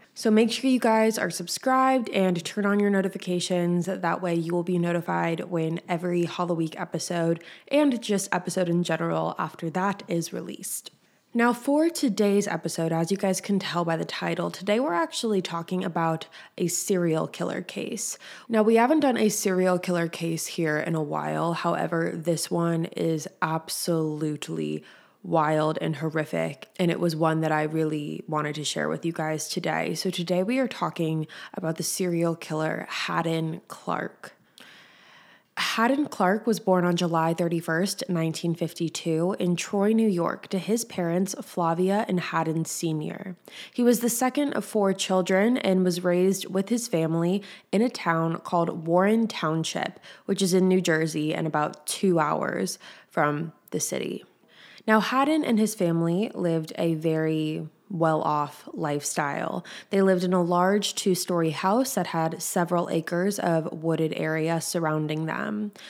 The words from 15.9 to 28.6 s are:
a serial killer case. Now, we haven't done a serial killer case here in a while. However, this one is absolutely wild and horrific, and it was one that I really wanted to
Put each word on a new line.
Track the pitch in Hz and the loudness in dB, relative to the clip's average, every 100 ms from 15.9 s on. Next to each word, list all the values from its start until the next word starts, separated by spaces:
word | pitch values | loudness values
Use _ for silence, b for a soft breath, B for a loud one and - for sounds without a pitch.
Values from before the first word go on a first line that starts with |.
| 170 165 160 - B B - | 0 0 0 -6 B B -4
a | 175 | -2
serial | - - 190 175 160 160 | -2 0 2 2 2 -2
killer | - 180 - | -4 -4 -4
case. | 180 - - 233 - - B B B | -8 -8 -8 -6 -8 -10 B B B
Now, | 226 | 2
we | 214 226 | 6 6
haven't | 240 311 | 6 4
done | 285 233 | 4 4
a | 214 | 2
serial | 208 202 185 185 180 | 2 0 2 4 2
killer | 180 175 165 | 2 0 -2
case | - 165 165 - | -4 -4 -4 -6
here | - 160 151 | -2 0 0
in | 151 | 0
a | 160 | -2
while. | 147 151 151 156 165 | -2 -2 -2 0 0
However, | 165 175 170 170 170 170 | 0 0 0 0 0 -2
this | 170 160 165 - | -4 -2 -2 0
one | 175 170 165 165 | 0 0 0 -2
is | - 165 160 147 - | -2 -2 -2 -4 -6
absolutely | 160 160 160 - - 165 156 151 156 151 - 156 76 - B B B B | -4 -4 -4 -6 -2 0 0 -2 -4 -4 -6 -6 -4 -4 B B B B
wild | 185 165 151 156 151 165 | -2 0 2 2 2 0
and | 165 143 | -4 -4
horrific, | 160 156 151 170 160 143 - - | -4 -2 -2 -2 -4 -6 -16 -2
and | 175 | 0
it | - | 2
was | 175 | 0
one | 156 160 156 | 2 0 2
that | 160 | 2
I | 151 | 0
really | 156 160 156 151 147 160 - | 0 0 0 -2 -6 -8 -4
wanted | 151 151 | -4 -2
to | 147 | -4